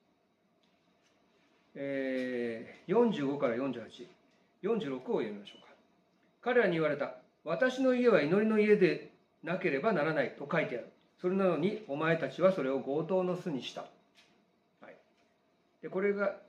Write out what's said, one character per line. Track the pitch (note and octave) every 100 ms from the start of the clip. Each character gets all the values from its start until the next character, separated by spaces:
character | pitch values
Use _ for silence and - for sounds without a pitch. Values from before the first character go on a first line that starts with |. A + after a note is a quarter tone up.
| _ _ _ _ _ _ _ _ _ _ _ _ _ _ _ _ _
え | D3 C#3 C3+ C3 C3 B2+ B2 A#2+ A2+ - - -
ー、 |
四 | G#3+ A#3+
十 | D3 C#3
五 | C#3+
か | C3
ら | A2+
四 | C3+
十 | A#2
八、 | G#2 - A#2+ _ _ _ _ _
四 | F#3 A3+
十 | D3
六 | C3 -
を | F#3+
読 | A2
み | G#2
ま | G2+
し |
ょ | -
う |
か。 | - - _ _ _ _ _ _
「彼 | A#3+ B3
ら | G3+
に |
言 | E3
わ | D3+
れ | C#3+
た。 | B2+ - _ _
私 | D3 E3+ B3+ B3
の | C4 B3
家 | B3
は | F#3
祈 | C#3+ F#3+
り | A3
の | A3
家 | G#3+ G#3
で | F3 - - - _ _
な | D#3 F3+
け | F#3
れ | C#3
ば | G#3
な | F3
ら | D3+
な | D3+
い | A#2+ -
と | -
書 | E3
い | C#3+
て | B2+
あ |
る。 | - _ _ _
そ | F3+
れ | G3
な | F#3+
の | D#3
に | F#3 G#3+ -
お | C#3+
前 | D#3+ E3
た | C3+
ち | -
は | F#3
そ | F#3
れ | C3
を | C3+
強 | C3 D3 E3
盗 | F#3
の | F3+ F3
巣 | F#3
に | C3+
し | -
た。」 | - - - _ _ _ _ _ _ _ _
は | -
い。 | - _ _ _ _ _ _ _ _
で、 | -
こ | F#3
れ | G3+
が | G3 G3+ -